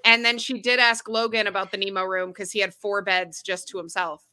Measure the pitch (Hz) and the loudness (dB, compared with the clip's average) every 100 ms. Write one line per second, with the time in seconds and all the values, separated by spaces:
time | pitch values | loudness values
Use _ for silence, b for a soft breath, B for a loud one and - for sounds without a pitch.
0 | 233 233 233 240 247 247 220 247 240 226 | 6 6 4 0 -2 -4 0 4 4 2
1 | - 226 226 220 208 190 190 196 196 196 | -2 -2 0 0 0 -2 -4 -4 -4 -2
2 | 185 185 185 180 185 208 190 - 208 202 | -2 -2 -4 -6 -6 -2 -2 -2 -4 -2
3 | 190 185 175 - - 180 - 190 170 190 | 0 0 0 -6 -6 -6 -6 -10 -6 -4
4 | 170 151 _ | -4 -6 _